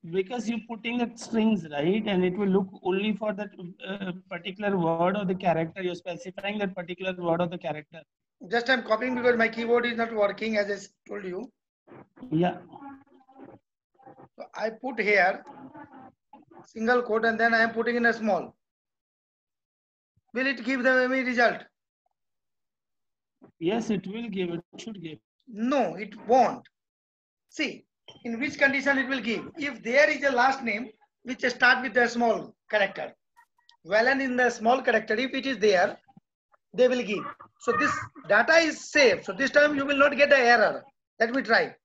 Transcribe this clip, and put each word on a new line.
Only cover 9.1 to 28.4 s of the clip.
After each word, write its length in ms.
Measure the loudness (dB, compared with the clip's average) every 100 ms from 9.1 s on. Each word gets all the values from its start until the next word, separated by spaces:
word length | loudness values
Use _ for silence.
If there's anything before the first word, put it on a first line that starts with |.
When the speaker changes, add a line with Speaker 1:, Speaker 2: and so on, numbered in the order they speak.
| 0
Speaker 2:
because 220 | 2 2
my 100 | 0
keyboard 380 | -2 0 2 2
is 120 | -2
not 160 | -4
working, 440 | 0 0 0 -4 -2
as 120 | -2
I 40 |
s-, 160 | -4 -10 _ -14
told 160 | -12
you. 280 | -8 -10 -12 _ _ _ _ -20 -20 _ -4
Speaker 1:
Yeah. 280 | 0 0 -2 -16 -18 -18 -20 _ _ _ -20 -20 -20 _ _ _ _ -20 -20 -20 _
Speaker 2:
So 80 | -18
I 160 | -8 -8
put 300 | -6 -10 -4
here 440 | 2 4 4 0 -10 -20 -20 -20 -20 -20 -20 _ _ -20 _ -20 -18
single 360 | -4 0 2
quote 240 | 2 0 0
and 140 | 2
then 140 | 2
I 80 | 4
am 100 | 2
putting 240 | 0 -2 2
in 100 | 0
a 80 |
small. 420 | 0 0 -2 -4 _ _ _ _ _ _ _ _ _ _ _ _ _ _ _ _ _ _
Will 120 | -4 -4
it 180 | -4
give 200 | -4 0
them 280 | 2 2 2
any 120 | 0
result? 400 | -2 2 2 0 -14 _ _ _ _ _ _ _ _ _ _ _ _ _ _ _ _ _ -20 _
Speaker 1:
Yes, 300 | -2 -2 -2
it 160 | -4 -4
will 240 | -10 -8
give, 200 | -6 -6
it 120 | -6 -12 -18
should 240 | -16 -14
give. 160 | -14 -16 _ _ -20
Speaker 2:
No, 480 | -6 0 0 0 -4
it 180 | -12 -14 2
won't. 400 | 4 4 0 -14 _ _ _ _ _ _ _ _
See, 360 | -8 -8 -8 _ _ -20 -16 -10
in 140 |
which 200 | -6